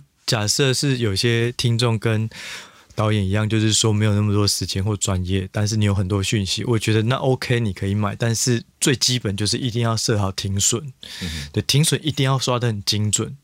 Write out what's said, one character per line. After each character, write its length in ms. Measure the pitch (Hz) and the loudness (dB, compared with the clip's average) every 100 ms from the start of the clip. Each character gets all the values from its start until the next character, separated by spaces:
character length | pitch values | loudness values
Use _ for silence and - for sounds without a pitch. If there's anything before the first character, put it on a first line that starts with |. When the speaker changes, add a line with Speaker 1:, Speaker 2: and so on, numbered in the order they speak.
| - _ - | -4 _ -2
Speaker 1:
假 200 | 117 104 | 0 0
设 280 | - 139 | 2 2
是 240 | 123 143 127 | 2 0 0
有 160 | 113 | 0
些 380 | 95 120 117 120 | 2 2 2 0
听 240 | - 123 113 | 0 0 2
众 220 | 120 113 | 2 2
跟 320 | 117 110 110 - - - - - - | 0 0 -2 -6 -14 -14 -16 -20 -10
导 160 | - 107 | -2 2
演 140 | 107 | 2
一 60 | 95 | 2
样， 180 | 104 107 | 0 2
就 100 | 110 | 2
是 140 | 110 | 2
说 200 | 104 110 | 2 2
没 120 | 104 | 2
有 100 | 107 | 2
那 80 | 101 | 2
么 100 | 107 | 2
多 140 | 101 101 | 2 2
时 180 | - | 0
间 200 | 92 95 | -4 -2
或 120 | 101 104 | -2 -2
专 280 | - 92 | -2 -2
业， 240 | 90 95 95 | 0 -2 -2
但 160 | 107 107 | -2 0
是 100 | 107 | 2
你 80 | |
有 80 | 104 | 2
很 140 | 98 92 | 2 0
多 160 | 101 | 0
讯 240 | 95 110 95 | 0 0 0
息， 180 | - | -2
我 140 | 117 113 | 0 0
觉 140 | 113 | 2
得 100 | 110 | 2
那 140 | 110 135 | 2 0
OK， 420 | 131 127 - 120 | 0 0 0 0
你 140 | 110 | 0
可 160 | 90 98 | -2 -2
以 60 | |
买， 200 | 101 101 | 0 -2
但 180 | 107 117 | -2 -2
是 300 | 113 - 117 - _ | 0 0 0 -2 _
最 140 | - | 0
基 240 | 123 - 123 | 2 0 0
本 180 | 113 98 | -2 -2
就 80 | |
是 120 | 104 117 | -2 -2
一 120 | 127 | -2
定 140 | 113 | -2
要 140 | 117 113 | 0 0
设 200 | - 104 | 0 0
好 140 | 98 | 0
停 300 | - 101 98 | -4 -4 0
损。 200 | - 117 147 - - - | 0 -2 -6 -14 -18 -10
Speaker 2:
嗯 80 | 87 | -8
哼。 200 | 76 71 | -8 -4
Speaker 1:
对， 100 | 104 | -4
停 200 | - 139 | 2 2
损 160 | 160 139 156 | 2 0 -2
一 60 | |
定 120 | - | 0
要 140 | 135 135 | 0 2
刷 180 | - 123 | 0 0
得 120 | 120 | 0
很 160 | 104 | -2
精 260 | - 107 104 | -2 0 0
准。 260 | - 110 - | -2 -4 -8